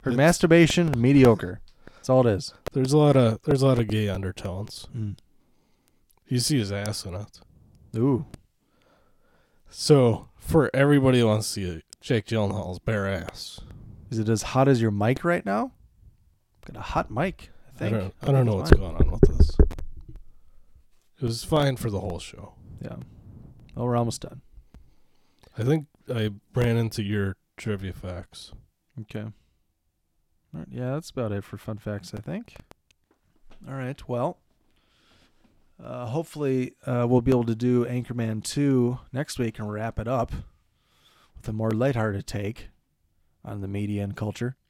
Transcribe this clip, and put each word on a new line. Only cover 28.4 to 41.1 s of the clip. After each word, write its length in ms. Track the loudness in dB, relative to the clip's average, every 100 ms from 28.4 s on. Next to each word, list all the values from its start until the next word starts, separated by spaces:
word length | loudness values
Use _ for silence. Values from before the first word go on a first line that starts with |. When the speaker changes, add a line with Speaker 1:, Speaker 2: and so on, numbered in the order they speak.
| -20 -20 _ _ _ -18
Speaker 1:
Okay. 200 | -12 -12
All 100 | -12 -16 _ _ _ _ _ _ _ _ _ _ _
right, 140 | -18 -14
yeah, 200 | -10 -6
that's 160 | -8 -8
about 220 | -6 -4
it 100 | -6
for 140 | -8 -14
fun 200 | -12 -10
facts, 360 | -8 -10 -10
I 60 | -14
think. 360 | -10 -12 -12 -20 _ -20 _ _ _ _ _ _ -20 -20 -12
All 60 |
right, 280 | -10 -10 -10 -8
well, 300 | -4 -4 -6 _ _ _ _ _ _ _ _ _ _ _ _ _ _
uh, 220 | -14 -12 -6
hopefully, 680 | -6 -8 -4 -2 -2 -4 _
uh, 200 | -4 -2 2
we'll 120 | 2
be 100 | 4
able 120 | 2
to 100 | 2
do 300 | 0 2 0
Anchorman 580 | 0 -4 -6 -4 -4 -4
two 560 | -6 -2 2 2 2 -2 -8
next 260 | -8 -8 -4
week 200 | -6 -4
and 120 | -8
wrap 280 | -6 -6 -6
it 80 | -4
up 240 | -2 -2 -6 -12 _ _ _ _ _ _